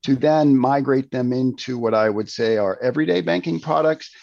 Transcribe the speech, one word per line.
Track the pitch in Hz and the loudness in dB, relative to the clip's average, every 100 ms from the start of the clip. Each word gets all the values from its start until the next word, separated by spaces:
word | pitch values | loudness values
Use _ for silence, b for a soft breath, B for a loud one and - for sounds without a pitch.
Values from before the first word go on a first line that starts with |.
to | - 131 | -2 0
then | 151 156 147 135 | 2 4 4 4
migrate | 127 143 139 135 135 | 4 0 2 0 -2
them | 131 123 | -4 -2
into | 127 131 131 - 123 | 0 -2 -4 -8 -4
what | 113 | 0
I | 110 107 | 2 2
would | 104 107 | 0 -6
say | - 113 110 | -4 0 0
are | 98 - | 0 -2
everyday | 123 143 156 175 | -2 -2 0 0
banking | 165 175 170 165 | 0 -2 -2 -6
products. | 156 156 156 160 - B | -2 0 0 -2 -8 B